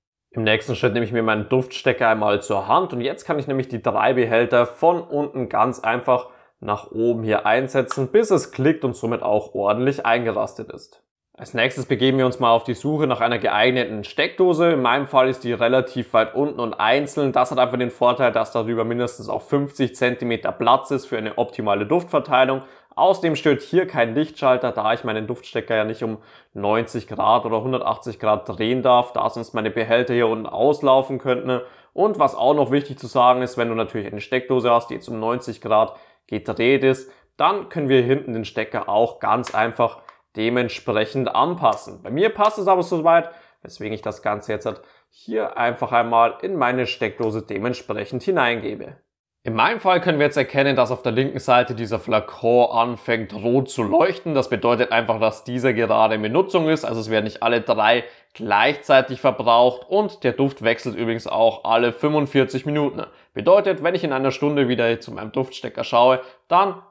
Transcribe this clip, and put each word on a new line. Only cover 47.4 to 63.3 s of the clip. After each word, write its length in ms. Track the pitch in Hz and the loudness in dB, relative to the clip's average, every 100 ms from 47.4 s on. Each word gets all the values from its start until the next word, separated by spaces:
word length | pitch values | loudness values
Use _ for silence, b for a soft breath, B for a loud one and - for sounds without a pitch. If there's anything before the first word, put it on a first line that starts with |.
dementsprechend 800 | 107 101 113 123 - 107 104 127 | -6 -6 -4 -6 -8 -8 -6 -6
hineingebe. 760 | - 180 123 117 104 - - - _ _ _ _ | -2 0 2 0 -6 -8 -12 -18 _ _ _ _
In 120 | - 110 | -6 0
meinem 240 | 139 226 | 0 2
Fall 200 | 190 180 | 2 2
können 200 | 180 156 | 2 2
wir 80 | 147 | 2
jetzt 100 | 147 | 0
erkennen, 380 | 131 143 139 131 | 0 0 2 2
dass 160 | 120 | 0
auf 100 | 123 | -2
der 120 | 127 | -2
linken 260 | 113 135 135 | 0 -2 -4
Seite 340 | - 123 123 | 2 4 2
dieser 240 | 113 113 107 | -4 -4 -6
Flakon 720 | - 110 - - 117 123 120 | 0 -2 -2 -4 2 4 4
anfängt 640 | 117 120 117 - 113 107 | 2 0 -2 -2 -4 -4
rot 380 | 104 110 127 127 | -6 0 0 0
zu 100 | - | -4
leuchten. 540 | 107 - 180 180 175 143 | 0 2 2 0 -2 -2
Das 140 | - | 0
bedeutet 420 | 117 117 117 123 | 0 2 2 2
einfach, 280 | 113 113 113 | 0 0 0
dass 260 | 107 - - | 0 -2 -6
dieser 280 | 123 131 | -2 0
gerade 400 | 113 113 110 110 107 | 0 2 4 2 2
in 60 | |
Benutzung 480 | 107 135 190 185 156 | 0 0 0 0 0
ist. 160 | 156 117 | 0 -2
Also 160 | 117 | -6
es 80 | 107 | -2
werden 160 | 110 107 | -2 -2
nicht 160 | - | -2
alle 200 | 117 117 | 0 0
drei 420 | 113 107 110 120 - B B - | 0 2 4 2 0 B B -12
gleichzeitig 840 | 110 104 123 147 - 135 131 127 | 0 2 2 0 4 4 4 0
verbraucht 680 | 143 113 117 117 123 123 - | -2 0 2 6 4 2 -2
und 340 | 190 208 - | -2 -2 -2
der 100 | 131 | -4
Duft 300 | 117 139 135 | 0 -2 0
wechselt 320 | 113 117 127 101 | 0 0 -4 -6
übrigens 300 | 113 113 - | -4 -4 -4
auch 400 | - 113 - - | 2 2 2 0
alle 260 | 113 120 | 2 2
fünfundvierzig 760 | 113 147 151 143 139 135 135 151 | 0 0 0 2 2 2 -2 -4
Minuten. 360 | 147 143 - - b b | -2 -2 -4 -12 b b